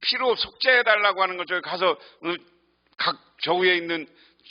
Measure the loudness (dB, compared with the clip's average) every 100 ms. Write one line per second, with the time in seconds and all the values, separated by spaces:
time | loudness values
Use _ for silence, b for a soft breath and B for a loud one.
0 | -4 0 0 0 -4 -2 2 4 4 4
1 | 2 2 -2 -2 -6 -6 -6 0 0 0
2 | -6 _ -8 -8 -12 _ _ _ _ -6
3 | -4 -4 _ _ -2 2 2 2 -2 -6
4 | -8 b b b -8